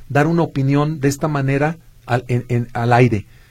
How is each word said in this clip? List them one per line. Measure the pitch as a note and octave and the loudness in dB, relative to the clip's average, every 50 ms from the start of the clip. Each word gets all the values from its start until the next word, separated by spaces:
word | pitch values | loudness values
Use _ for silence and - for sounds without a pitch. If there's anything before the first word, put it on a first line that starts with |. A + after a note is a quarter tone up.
| - - | -16 -2
dar | A#2+ C#3+ D3 D#3+ | 0 0 2 2
una | E3+ E3+ D#3+ | 2 0 0
opinión | C#3+ - C#3 C3+ C3+ C#3 C#3+ D3 D3+ D#3 D3 | 0 -2 -2 0 0 2 2 0 0 -2 -2
de | C3 C#3+ | -2 -2
esta | C#3 - - D#3 | -2 -2 -4 -4
manera | D3 C#3+ C3+ C3+ C#3 C#3 D3 D#3 E3 - - - - - - | -2 -2 -2 -2 0 0 0 -2 -2 -6 -12 -20 -20 -20 -6
al, | - A#2+ B2 - - | -4 -4 -4 -2 -2
en, | B2 B2 A#2+ - | -4 -4 -2 -2
en, | B2 A#2+ A#2+ - | -2 -4 -4 -4
al | - A#2+ A#2 A#2+ A#2+ | -6 -4 0 2 4
aire. | A#2+ B2+ A#2+ A2+ G2+ - - - - - - | 4 4 4 2 -2 -4 -10 -18 -20 -20 -20